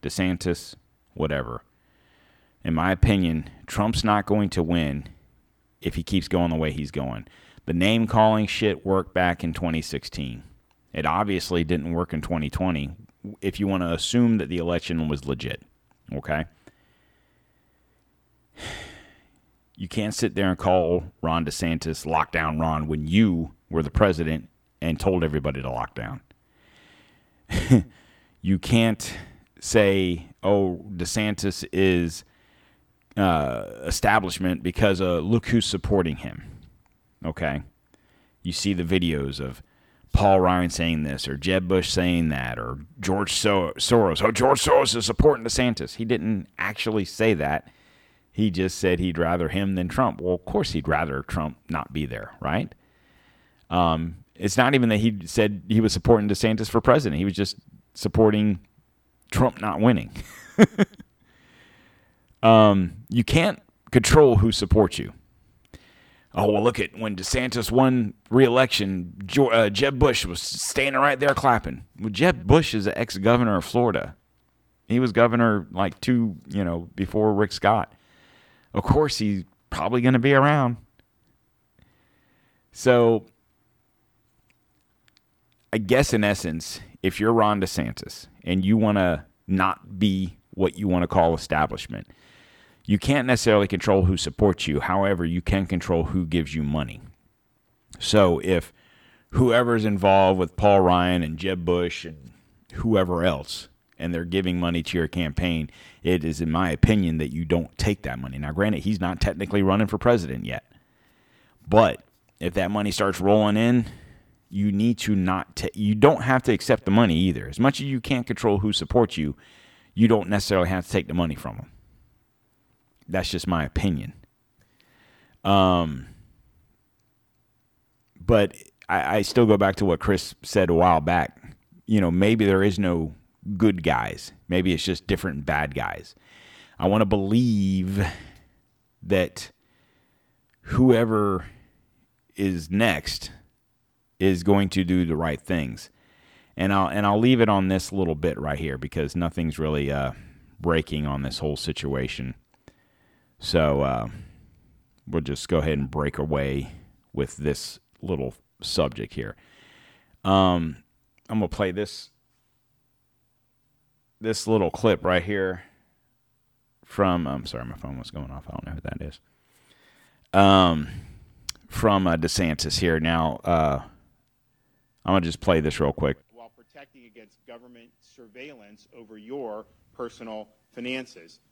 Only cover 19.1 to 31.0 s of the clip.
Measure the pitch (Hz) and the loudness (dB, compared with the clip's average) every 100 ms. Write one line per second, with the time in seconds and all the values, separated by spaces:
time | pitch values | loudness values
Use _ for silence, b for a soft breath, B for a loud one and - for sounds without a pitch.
19.1 | B B B _ _ _ - 92 - 107 | B B B _ _ _ -16 -10 -6 -6
20.1 | 107 113 - 98 90 95 92 82 87 85 | -2 -4 0 -2 0 2 2 2 0 -2
21.1 | _ 82 80 78 - 85 82 82 78 76 | _ -2 -2 -2 -4 -4 -2 -4 -8 -4
22.1 | 80 78 85 78 78 80 78 76 78 76 | -2 -2 -2 -2 -2 -2 -2 -4 -6 0
23.1 | 95 110 85 80 - _ 80 73 - 104 | 2 4 2 -4 -10 _ -4 -2 2 2
24.1 | 80 78 80 - _ _ _ 82 76 98 | 2 -2 -4 -8 _ _ _ -6 -2 -2
25.1 | 92 80 76 71 67 65 62 58 - 57 | 0 0 -2 -4 -6 -8 -8 -8 -10 -12
26.1 | - _ _ B B B B B B B | -12 _ _ B B B B B B B
27.1 | B B B B B - 123 87 b b | B B B B B 2 2 2 b b
28.1 | b b b 95 95 - 117 113 107 - | b b b -4 -2 0 0 0 -2 -8
29.1 | - B B B _ - 113 101 98 92 | -12 B B B _ 0 4 4 4 0
30.1 | 87 82 - 92 101 95 87 87 92 | -2 -8 -6 0 2 2 -4 -10 -10